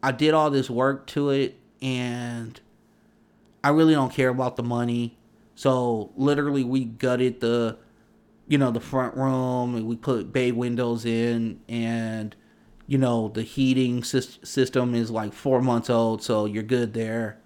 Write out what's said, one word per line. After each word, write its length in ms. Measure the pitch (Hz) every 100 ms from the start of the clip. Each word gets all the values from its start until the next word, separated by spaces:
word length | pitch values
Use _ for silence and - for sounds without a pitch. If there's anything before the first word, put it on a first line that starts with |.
I 100 | 135
did 220 | 123 151
all 160 | 156 151
this 200 | 139 135
work 360 | 120 131 135 -
to 220 | - 143
it, 300 | 139 135 - _ _
and 800 | 131 127 123 120 120 117 113 117 _ _ _ _ _ _ _ _ _ _
I 60 | 143
really 260 | 151 160 151
don't 180 | 131
care 160 | - 127
about 280 | 127 127 120
the 60 |
money." 540 | 120 120 120 120 120 - _ _ _ -
So 560 | 139 127 123 113 104 -
literally 480 | 139 143 147 139
we 220 | 120 131 120
gutted 540 | 113 127 123 127 120
the 400 | 117 120 113 107 - _ _ _ _ _ -
you 100 | 147
know, 140 | 131
the 80 | 117
front 360 | - 135 127 131
room, 600 | 131 131 127 127 123 120
and 120 | 110
we 80 | 117
put 360 | - 120 92
bay 200 | 127 123
windows 540 | 120 123 120 120 117 117
in, 540 | 113 117 117 113 - -
and, 680 | 117 113 117 113 110 107 - _ _ _ - -
you 100 | 139
know, 320 | 131 120 110
the 120 | 110
heating 600 | 113 - 131 127 127 123
sys-, 440 | 117 131 - - -
system 480 | - 127 131 123
is, 160 | 120 113
like, 240 | 110 107
four 280 | - 143 131
months 280 | 127 117 117
old, 320 | 117 113 110
so 240 | - 110 107
you're 180 | 104
good 300 | 110 123 117
there. 460 | 113 110 113 113 107